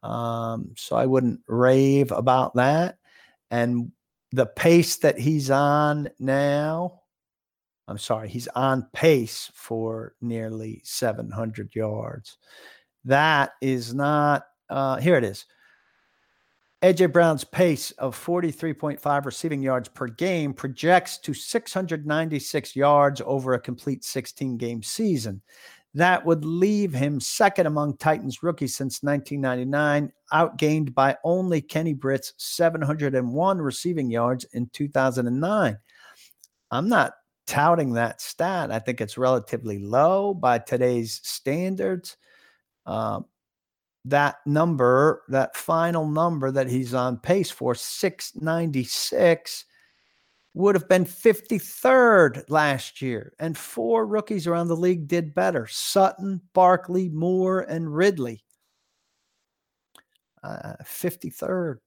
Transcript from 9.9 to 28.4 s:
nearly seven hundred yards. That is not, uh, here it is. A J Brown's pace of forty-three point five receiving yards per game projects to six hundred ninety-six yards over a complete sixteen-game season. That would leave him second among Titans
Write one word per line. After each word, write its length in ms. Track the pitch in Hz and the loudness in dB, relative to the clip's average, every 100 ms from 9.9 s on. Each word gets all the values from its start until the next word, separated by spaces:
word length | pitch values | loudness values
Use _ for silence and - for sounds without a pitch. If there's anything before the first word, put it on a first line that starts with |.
| 113 113 _ | -8 -12 _
nearly 640 | 120 117 110 110 110 110 | -8 -6 -6 -8 -12 -14
seven 460 | - - 120 110 113 | -12 -4 -4 -4 -8
hundred 440 | 107 113 110 104 | -6 -8 -8 -10
yards. 600 | - 110 107 113 - - - _ - - - _ _ 127 | -6 -4 -4 -8 -12 -18 -20 _ -20 -20 -20 _ _ 2
That 460 | 135 156 151 135 - | 4 4 4 2 -2
is 320 | 135 127 117 | -2 -2 -4
not, 500 | 127 143 151 147 143 - _ _ | -2 0 2 4 2 -2 _ _
uh, 280 | 139 135 131 | -4 -2 0
here 200 | 156 165 | 4 4
it 80 | |
is. 220 | 113 78 - _ _ _ _ _ _ _ _ _ _ _ _ _ | 2 -6 -16 _ _ _ _ _ _ _ _ _ _ _ _ _
A 100 | 185 | 2
J 140 | 175 185 | 6 4
Brown's 360 | 156 170 151 | 6 4 2
pace 480 | - - 180 147 - | -4 2 2 2 -4
of 220 | - 135 | -6 -8
forty-three 600 | 113 - 175 170 147 165 | -8 -4 -2 -2 -4 -6
point 260 | 143 151 143 | -4 -6 -4
five 260 | 147 143 139 | 0 0 -2
receiving 340 | - 165 147 | -6 -6 -2
yards 280 | 135 127 120 | 0 -2 -4
per 180 | - 127 | -10 -10
game 480 | 110 180 175 147 | -4 -2 -2 -4
projects 640 | 131 139 127 160 180 175 - | -6 -8 -4 4 4 2 -12
to 160 | - | -8
six 400 | 143 - 233 226 | -8 -4 -6 -4
hundred 320 | 185 185 160 151 | -6 -6 -6 -4
ninety-six 680 | 151 165 151 - 156 127 - | -2 -2 -4 -4 -6 -6 0
yards 440 | 139 147 143 135 110 | 4 6 4 0 -4
over 280 | 139 131 | -4 0
a 40 | 123 | -2
complete 460 | - 123 - 127 | -2 -8 -6 -8
sixteen-game 800 | - - 120 - 135 120 117 117 | -6 -8 -8 -8 -8 -6 -6 -8
season. 580 | 104 - 220 156 110 98 _ _ - - _ | -10 -4 0 0 -4 -10 _ _ -20 -20 _
That 300 | 139 170 180 | 0 2 2
would 200 | 160 165 | 2 0
leave 480 | 151 170 190 208 202 | 0 0 2 2 0
him 260 | 131 143 147 | 0 -2 -2
second 480 | - - 202 196 160 | -6 0 2 2 0
among 300 | 151 147 135 | 0 -2 -2
Titans 480 | 160 156 139 120 | 0 0 -2 -6